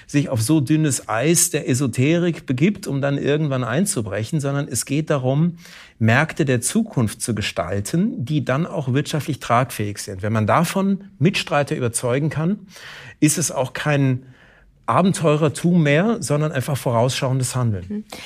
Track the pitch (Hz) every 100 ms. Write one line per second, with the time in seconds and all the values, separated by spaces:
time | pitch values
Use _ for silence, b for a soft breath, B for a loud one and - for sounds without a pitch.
0 | B 143 143 110 110 156 143 156 156 135
1 | - 107 151 170 - 147 - 127 135 127
2 | 139 170 175 - - 127 185 208 196 139
3 | 139 143 131 151 151 131 117 135 202 127
4 | 104 101 110 156 139 139 143 120 - 139
5 | 156 143 127 139 170 165 B B B B
6 | 110 127 156 - 139 127 - 220 214 139
7 | 107 - - 104 95 - 85 101 101 165
8 | 220 277 123 151 127 135 175 185 127 131
9 | 139 156 - - - 120 131 - 104 101
10 | - 95 104 110 104 131 170 196 196 196
11 | B - 139 - - 147 139 139 120 -
12 | 123 135 151 147 165 208 - B B B
13 | B B 151 175 135 139 127 - 151 143
14 | 135 127 B B B B B _ - 127
15 | 185 - 156 151 156 - 175 175 147 147
16 | 220 226 127 147 156 135 120 135 139 117
17 | 127 - 131 131 127 127 117 98 92 208
18 | - B